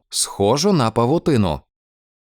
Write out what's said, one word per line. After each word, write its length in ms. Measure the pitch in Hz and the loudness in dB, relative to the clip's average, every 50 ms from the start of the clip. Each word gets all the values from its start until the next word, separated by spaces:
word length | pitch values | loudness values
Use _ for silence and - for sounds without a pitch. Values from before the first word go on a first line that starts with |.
| _ _ | _ _
схожу 640 | - - - - - - 101 101 123 147 165 208 190 | -6 -6 -6 -6 -2 0 0 2 2 2 2 2 2
на 180 | 156 120 110 | 2 0 0
павутину. 680 | - 117 117 120 156 175 - 175 147 113 101 85 73 69 - _ _ _ _ _ _ _ _ _ _ _ | 0 0 0 0 0 0 0 0 0 2 0 0 -2 -6 -8 _ _ _ _ _ _ _ _ _ _ _